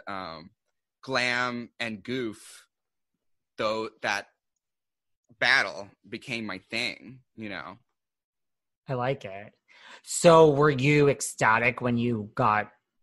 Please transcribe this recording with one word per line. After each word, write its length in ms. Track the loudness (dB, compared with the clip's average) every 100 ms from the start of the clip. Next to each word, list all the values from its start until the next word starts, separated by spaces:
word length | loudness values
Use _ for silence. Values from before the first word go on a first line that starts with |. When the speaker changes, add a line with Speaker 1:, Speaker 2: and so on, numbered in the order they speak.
| -12
Speaker 1:
um, 440 | -12 -12 -14 -18 _ _ _ _ _
glam 680 | -6 -2 -2 -2 -2 -6 -10 -10
and 240 | -10 -10
goof, 640 | -8 -8 -8 -10 -20 -20 _ _ _ _ _ _ _ _ _ -6
though, 340 | -4 -4 -8 -6
that 260 | -4 -4 -6 _ _ _ _ _ _ _ _ _ _ -2
battle 480 | 2 2 0 -6 -14 _ -16
became 360 | -16 -10 -10 -10
my 120 | -12
thing, 640 | -10 -8 -6 -8 -16 -20 _ -16
you 100 | -12
know? 300 | -12 -14 -18 _ _ _ _ _ _ _ _ _ _ -10
Speaker 2:
I 60 | -4
like 280 | -4 -4
it. 300 | -8 -16 -18 _ _ -20 -20 -20
So 460 | -10 2 8 8 8
were 200 | 6 2
you 380 | 2 2 4 4
ecstatic 720 | 2 -4 0 2 4 2 -2
when 160 | -2 0
you 340 | -2 -4 -6 -2
got 340 | 2 2 -2 _ _ _